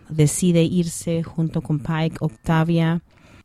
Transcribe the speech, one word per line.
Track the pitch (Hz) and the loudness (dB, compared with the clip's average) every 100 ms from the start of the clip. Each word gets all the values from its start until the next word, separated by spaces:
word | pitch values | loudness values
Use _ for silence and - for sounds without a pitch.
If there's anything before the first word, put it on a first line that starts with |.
| - | -6
decide | 156 147 - 180 170 | 2 2 2 2 4
irse | 165 180 165 - - 165 | 4 2 -2 -4 -4 -4
junto | 165 - 160 160 | -4 -4 -4 -2
con | - 151 | -2 -4
Pike, | - 160 160 - | -2 -2 -2 -2
Octavia, | 156 - - 160 160 165 165 170 - _ - - | -6 -4 -2 0 2 2 2 0 -6 _ -20 -20